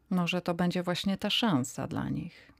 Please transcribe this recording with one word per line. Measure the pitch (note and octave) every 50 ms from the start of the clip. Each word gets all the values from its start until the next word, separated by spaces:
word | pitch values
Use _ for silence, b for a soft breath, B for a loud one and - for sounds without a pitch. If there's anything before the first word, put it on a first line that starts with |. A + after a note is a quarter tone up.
| _ -
Może | F#3+ F3+ F3 E3+ F3 F3+ -
to | F3+ F3
będzie | E3+ F3+ F3 - F3+ F3
właśnie | F3+ F3 - - G3 F#3+
ta | - - G#3
szansa | A3 - B3 A3 E3 B2 C#3 - - - B2+
dla | - - - C3 C#3
nich. | C#3 D3 - E3+ - - - - - _